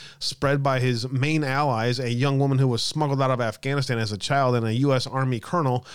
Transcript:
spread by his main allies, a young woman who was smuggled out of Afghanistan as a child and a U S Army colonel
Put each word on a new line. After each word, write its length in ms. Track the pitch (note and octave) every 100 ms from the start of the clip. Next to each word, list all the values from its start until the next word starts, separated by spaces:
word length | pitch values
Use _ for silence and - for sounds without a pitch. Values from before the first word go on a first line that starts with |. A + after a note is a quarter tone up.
| - -
spread 440 | - - C#3 C#3+
by 160 | C#3 C3
his 280 | B2+ A#2 B2
main 340 | C3 D3 D#3
allies, 540 | C#3 C3+ D3 A2+ A#2 B2
a 120 | A#2+
young 280 | A#2+ C#3 C#3
woman 180 | C#3 C3+
who 120 | C3
was 140 | A#2
smuggled 380 | - D#3 D3 C#3
out 100 | C3
of 80 | B2
Afghanistan 600 | A#2 - C3+ C#3+ C3 A#2
as 140 | G#2+
a 40 | G2+
child 380 | - C#3 C3
and 120 | A#2+ A2+
a 60 | A2+
U 180 | C#3+
S 120 | C3 B2
Army 340 | C3 C3 A#2
colonel 440 | - F3 C#3 B2 -